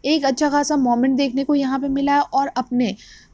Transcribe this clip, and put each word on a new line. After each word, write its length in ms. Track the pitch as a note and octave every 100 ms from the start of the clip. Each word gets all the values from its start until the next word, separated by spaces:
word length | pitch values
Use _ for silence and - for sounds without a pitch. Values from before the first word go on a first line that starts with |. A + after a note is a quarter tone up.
एक 200 | C#4 D#4
अच्छा 240 | C#4 C4 D4+
खासा 260 | C#4+ C#4+ D4
मोमेंट 400 | B3+ A#3+ C4 C4
देखने 280 | C#4 B3+
को 100 | C4+
यहाँ 240 | C#4+ C4+ C4+
पे 100 | C#4
मिला 260 | C4+ C#4
है। 60 | C#4+
और 260 | - C4+ C#4
अपने 500 | - B3+ B3 A#3 G3+ - - _